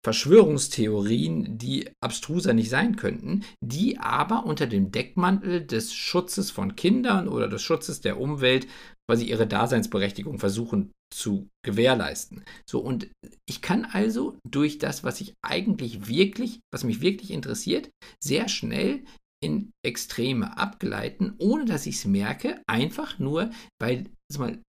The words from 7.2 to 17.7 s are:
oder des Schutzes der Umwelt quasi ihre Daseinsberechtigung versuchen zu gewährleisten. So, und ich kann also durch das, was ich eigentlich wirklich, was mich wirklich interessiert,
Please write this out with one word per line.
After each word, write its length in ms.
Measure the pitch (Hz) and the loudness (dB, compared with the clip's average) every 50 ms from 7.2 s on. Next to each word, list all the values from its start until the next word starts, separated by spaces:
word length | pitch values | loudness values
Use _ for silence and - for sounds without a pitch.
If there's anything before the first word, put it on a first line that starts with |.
| - - | 0 0
oder 200 | - 117 110 104 | 0 0 -2 -2
des 140 | 107 101 | -2 -6
Schutzes 380 | - - 165 156 - - 143 - | 0 0 0 0 0 -8 -8 -4
der 180 | - - - - | -4 -4 -2 -2
Umwelt 460 | 127 143 151 139 131 127 131 131 131 - - - - - - _ _ - | -2 -4 0 2 4 4 4 4 2 -4 -16 -20 -20 -20 -20 _ _ 2
quasi 160 | 120 117 117 | 2 2 4
ihre 220 | 117 113 110 113 | 0 2 2 2
Daseinsberechtigung 920 | 101 104 104 117 120 127 117 98 - - 101 98 101 - - 98 - - 98 | 2 4 2 2 4 4 2 2 2 0 0 0 0 -2 -6 -8 -8 -6 0
versuchen 540 | - 101 98 113 117 117 - 101 98 - - _ _ _ | 0 0 0 0 -2 0 0 0 0 -2 -8 _ _ _
zu 360 | - - - 110 101 98 98 - _ _ - | -12 -6 -2 -2 -2 -2 -4 -8 _ _ -6
gewährleisten. 800 | 110 101 110 117 127 127 117 85 71 69 - - - - - - - - - - - | -2 2 4 6 6 6 4 0 -2 -4 -8 -12 -14 -16 -20 -20 -20 -20 -20 -12 -4
So, 120 | - 120 | -4 -4
und 280 | 104 127 127 113 - - - _ - - - _ _ - | -2 -2 -4 -4 -6 -10 -16 _ -20 -20 -20 _ _ -12
ich 140 | - - | -10 -8
kann 220 | - - 180 233 - | -2 0 0 0 0
also 500 | - - 190 208 226 220 240 277 311 - - _ | -2 -2 0 0 0 0 -2 -4 -4 -6 -10 _
durch 320 | 117 - 139 147 151 147 - | -4 0 2 2 2 0 -2
das, 260 | 139 135 139 - - | -4 -4 -4 -4 -4
was 160 | 127 123 - | -6 -6 -6
ich 100 | 196 - - _ | -10 -14 -14 _
eigentlich 640 | - - - 170 196 233 - - 131 117 113 101 101 107 | -6 -2 -2 0 0 0 0 0 -2 -6 -6 -8 -6 -2
wirklich, 520 | 120 156 190 196 - 226 254 233 - - _ _ | 4 4 4 4 4 -4 -6 -6 -6 -12 _ _
was 120 | - - - | -8 -4 -2
mich 160 | 120 104 - | -2 -2 2
wirklich 300 | 139 185 202 196 - - | 0 0 0 0 -8 -8
interessiert, 580 | - 147 131 120 117 - - - | -8 -8 -6 -6 -6 -6 -2 -2